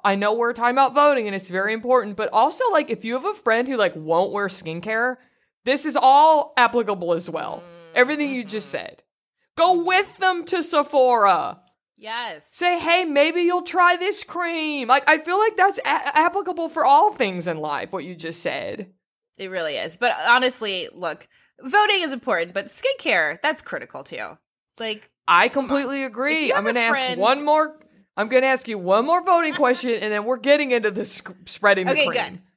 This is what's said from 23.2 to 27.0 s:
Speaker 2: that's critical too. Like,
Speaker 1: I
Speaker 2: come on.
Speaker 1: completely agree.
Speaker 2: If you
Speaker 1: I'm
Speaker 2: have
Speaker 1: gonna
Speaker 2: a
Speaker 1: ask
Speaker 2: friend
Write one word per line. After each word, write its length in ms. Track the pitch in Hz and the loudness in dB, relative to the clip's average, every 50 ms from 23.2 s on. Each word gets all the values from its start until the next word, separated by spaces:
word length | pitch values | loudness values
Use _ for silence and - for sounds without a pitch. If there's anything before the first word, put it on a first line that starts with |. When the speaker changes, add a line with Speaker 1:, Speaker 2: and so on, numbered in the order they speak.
| 160 151 151 - | 0 0 -2 -4
Speaker 2:
that's 200 | - 294 311 - | -4 -4 -4 -4
critical 420 | - - - 151 123 - - 135 139 | -8 -10 -10 -12 -12 -12 -14 -14 -14
too. 320 | - - - 107 80 - _ _ _ _ _ _ _ _ - | -12 -12 -12 -12 -12 -14 _ _ _ _ _ _ _ _ -10
Like, 320 | 226 220 214 214 - _ _ _ _ | -8 -8 -8 -8 -12 _ _ _ _
Speaker 1:
I 220 | - 170 175 202 254 | 4 4 6 4 4
Speaker 2:
come 160 | - 277 269 | 2 -2 -2
on. 40 | 240 | 0
Speaker 1:
completely 360 | 277 277 277 277 277 277 269 | 0 -2 -2 -2 -4 -4 -6
agree. 400 | 262 208 220 262 285 311 320 302 | -6 -4 -4 -2 -2 0 0 0
Speaker 2:
If 40 | 269 | 0
you 60 | - | 0
Speaker 1:
I'm 120 | - 202 | 0 0
Speaker 2:
have 80 | 226 226 | 0 0
Speaker 1:
gonna 120 | 247 233 | 0 0
Speaker 2:
a 20 | 226 | 0
Speaker 1:
ask 80 | 226 | 0
Speaker 2:
friend 220 | 269 | 0